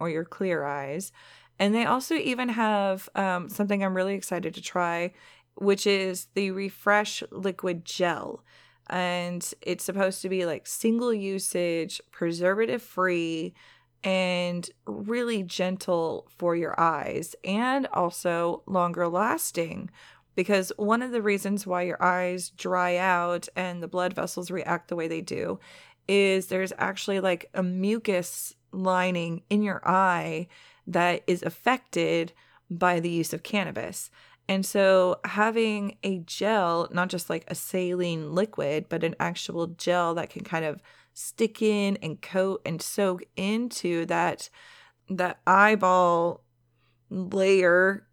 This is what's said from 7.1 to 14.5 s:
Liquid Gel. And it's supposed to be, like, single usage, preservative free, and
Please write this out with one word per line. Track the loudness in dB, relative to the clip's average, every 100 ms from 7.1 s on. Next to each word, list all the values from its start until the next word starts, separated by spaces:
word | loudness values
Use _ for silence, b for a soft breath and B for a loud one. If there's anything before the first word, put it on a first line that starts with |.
| -6 -10
Liquid | -4 -4 -2 -4 -4
Gel. | -6 -2 0 0 -6 -12 b b b b -6
And | -2 0 -2 -4 -6 -8 -6
it's | -4 -4
supposed | -2 0 0 0
to | -2
be, | 0
like, | 0 -2 -6
single | -2 2 2 2
usage, | 0 -2 -4 -2 -2 0 0 -4 -8 -14
preservative | -4 -4 0 2 2 0 -2
free, | -4 0 2 2 -2 -4 -6 b b b b _
and | -2 0 0 0 -2